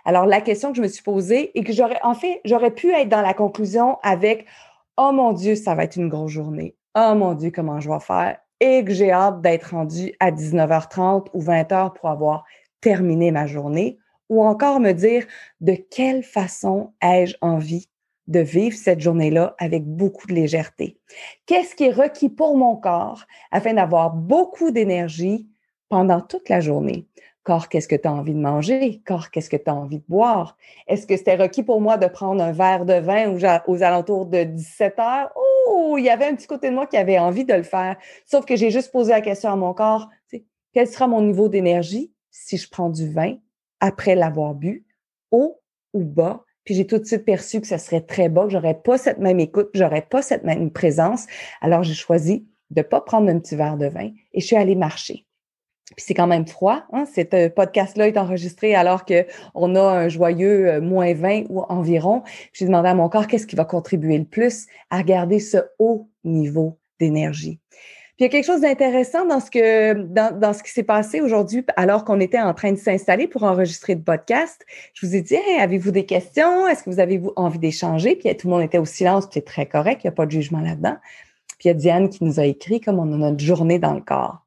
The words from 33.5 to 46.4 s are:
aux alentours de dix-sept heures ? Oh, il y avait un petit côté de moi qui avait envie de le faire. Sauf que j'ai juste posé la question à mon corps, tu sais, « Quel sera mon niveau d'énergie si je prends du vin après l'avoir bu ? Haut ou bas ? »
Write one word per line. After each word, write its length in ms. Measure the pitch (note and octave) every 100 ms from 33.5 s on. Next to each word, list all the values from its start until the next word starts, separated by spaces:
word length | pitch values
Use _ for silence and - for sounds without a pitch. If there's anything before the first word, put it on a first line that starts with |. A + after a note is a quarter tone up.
| E3+ -
aux 160 | F3+
alentours 420 | F3+ F3 E3+ G3 F#3
de 180 | F3 E3
dix-sept 520 | D#3+ D#3+ - G3+ G3
heures ? 340 | A#3 C4 C#4 - C5+ C5+ B4+
Oh, 280 | G4 D#4 D4
il 80 | B3
y 40 |
avait 160 | A#3 C#4+
un 100 | C#4
petit 120 | -
côté 220 | C#4+ C4+
de 60 | B3+
moi 120 | C#4+
qui 80 | A3
avait 240 | F#3+ F#3
envie 240 | F3 F#3
de 100 | C4
le 100 | F#3+
faire. 340 | E3+ F#3+ F#3 F#3+ - - -
Sauf 200 | C#4+ C#4
que 100 | G#3+
j'ai 160 | A3
juste 220 | A3+ C4
posé 180 | B3+ A3+
la 80 | A3
question 320 | G#3+ G3 A3
à 60 | G3
mon 160 | F3+
corps, 340 | F#3 G#3+ A3 G#3+ _ _
tu 80 | A#3+
sais, « 80 | _ _ _
Quel 140 | B3 A#3+
sera 200 | - B3+
mon 140 | A3+
niveau 280 | G#3 F#3+ G#3+
d'énergie 640 | G3 F3+ F3 E3 G#3 D#4+ _ _
si 240 | - - F#3
je 140 | -
prends 200 | - F3
du 200 | D#3+ D#3+
vin 260 | D#3+ E3+ B3+ _ _ _ -
après 340 | F#3+ F#3+ G#3 F#3
l'avoir 380 | D#3+ D3+ D3
bu ? 320 | C#3+ D#3+ C4+ _ _ _ _ -
Haut 280 | A#3 D4+ - _ _ _
ou 120 | G#3 D#3+
bas ? » 400 | D3 E3+ A3+